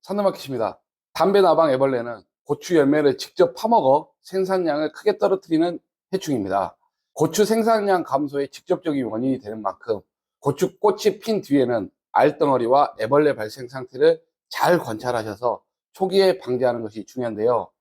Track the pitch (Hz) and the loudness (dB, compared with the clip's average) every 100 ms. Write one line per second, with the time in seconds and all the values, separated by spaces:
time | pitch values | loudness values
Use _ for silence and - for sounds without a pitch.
0 | - 202 196 185 139 127 104 - _ _ | -6 -2 -2 -2 -10 -4 -4 -6 _ _
1 | _ - 165 202 185 156 165 131 135 127 | _ 0 2 6 6 6 4 2 0 0
2 | 117 113 _ _ _ 147 - 170 139 151 | -6 -12 _ _ _ -8 0 4 4 4
3 | 143 131 - - 175 - 226 233 135 143 | 2 0 -8 0 0 2 2 2 4 2
4 | 160 _ - 190 190 190 170 147 151 - | 0 _ -8 -4 -2 -2 0 -2 -4 -2
5 | 208 208 202 190 - 160 170 170 _ _ | -2 0 0 -2 -2 0 0 -4 _ _
6 | _ 190 160 131 98 98 90 - _ _ | _ -8 -4 -4 -2 -2 -4 -8 _ _
7 | _ - 156 - 202 226 226 226 202 185 | _ -2 -2 0 0 2 2 0 2 0
8 | 156 139 147 143 143 - _ 175 165 143 | 0 -4 -4 -6 -8 -10 _ -4 -2 -4
9 | 117 110 131 131 104 110 101 - - 107 | -4 -4 -2 -4 -6 -8 -8 -8 -6 -6
10 | _ _ _ _ - - 185 _ 214 208 | _ _ _ _ -6 -2 -4 _ 0 2
11 | 214 196 - 208 - 143 123 117 90 _ | -2 -2 -4 -4 0 0 2 -2 -6 _
12 | _ - 143 - 147 131 117 135 143 - | _ 2 2 2 0 0 2 2 2 -2
13 | 110 143 151 120 107 139 123 131 127 127 | 0 2 2 0 -8 -12 -14 -14 -14 0
14 | 156 165 _ _ _ - 143 175 - 107 | 2 2 _ _ _ -4 0 0 -2 -6
15 | 123 120 107 101 123 104 _ _ _ - | -4 -4 -6 -6 -4 -6 _ _ _ -8
16 | 190 190 190 185 - 123 127 120 110 107 | -2 2 2 0 -4 -2 -2 -2 -8 -12
17 | 95 127 120 104 113 120 90 _ | -14 -8 -8 -2 0 0 -4 _